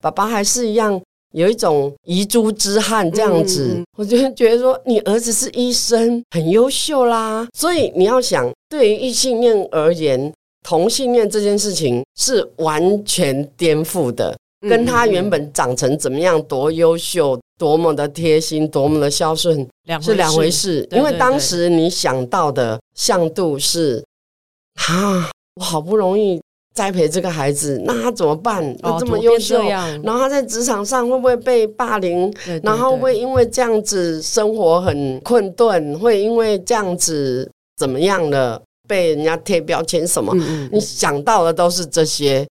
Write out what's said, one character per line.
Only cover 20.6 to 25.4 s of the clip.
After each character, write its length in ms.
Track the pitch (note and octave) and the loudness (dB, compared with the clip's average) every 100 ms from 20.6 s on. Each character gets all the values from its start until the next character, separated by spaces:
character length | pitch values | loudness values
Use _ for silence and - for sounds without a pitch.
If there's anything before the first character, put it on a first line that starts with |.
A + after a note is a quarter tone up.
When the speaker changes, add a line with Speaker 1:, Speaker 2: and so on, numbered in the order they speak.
| G3 D#3 - | -2 -2 0
Speaker 2:
对， 100 | G3 | 0
Speaker 1:
因 60 | D4 | 0
为 120 | F3 | 2
当 220 | B3+ C4+ | 2 2
时 300 | - F3 F3 | -2 0 2
你 200 | E3+ E3 | 2 2
想 360 | F3+ C#3+ C3 B2 | 0 -2 -2 -2
到 240 | G3 D#3 | -2 -2
的 280 | C3+ A#2+ A2 _ - | 0 -2 -4 _ -6
向 340 | - F#3 E3 | 0 0 0
度 240 | D#3+ F3 C#3 | -2 -2 -2
是， 380 | - E3+ D#3+ A#2 | -2 0 0 -2
Speaker 2:
对， 60 | - _ _ _ _ _ _ - - | -6 _ _ _ _ _ _ -6 -2
对。 80 | E3+ | 0
Speaker 1:
啊， 340 | G3+ F#3+ E3 - | 0 0 -4 -10